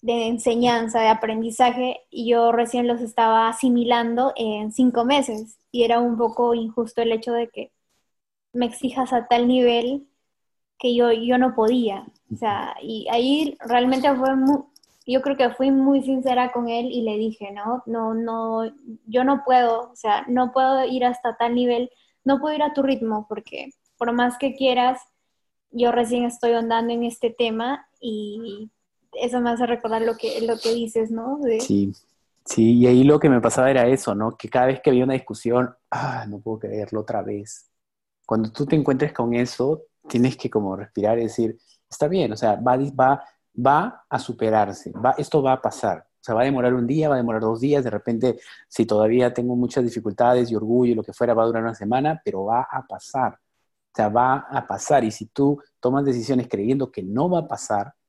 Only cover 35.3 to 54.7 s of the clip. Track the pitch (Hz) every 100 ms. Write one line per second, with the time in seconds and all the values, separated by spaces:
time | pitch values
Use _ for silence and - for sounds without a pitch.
35.3 | 107 117 120 143 - _ - 95 117 113
36.3 | 104 110 110 107 104 104 110 107 113 101
37.3 | 104 104 - _ _ _ _ _ _ -
38.3 | 110 110 - 139 156 139 131 147 - 120
39.3 | 120 120 - 127 156 - _ - 117 123
40.3 | 123 120 110 101 95 107 - 104 117 113
41.3 | - 113 110 _ _ _ - 151 185 139
42.3 | 107 113 104 120 127 139 135 131 - -
43.3 | _ _ - 127 147 202 - _ 131 -
44.3 | 117 113 110 104 98 - - 120 - 143
45.3 | 156 135 131 113 - 110 82 _ _ -
46.3 | 113 131 139 123 127 120 147 156 135 117
47.3 | 110 110 113 131 143 123 104 - 117 127
48.3 | 117 - - _ - 110 107 107 120 123
49.3 | 120 123 123 123 139 123 113 110 98 120
50.3 | 123 120 110 107 120 123 113 107 95 120
51.3 | 113 113 117 113 113 101 127 143 160 -
52.3 | 95 98 117 135 135 131 95 - 135 123
53.3 | - _ _ _ _ _ - 107 113 127
54.3 | 135 - 135 120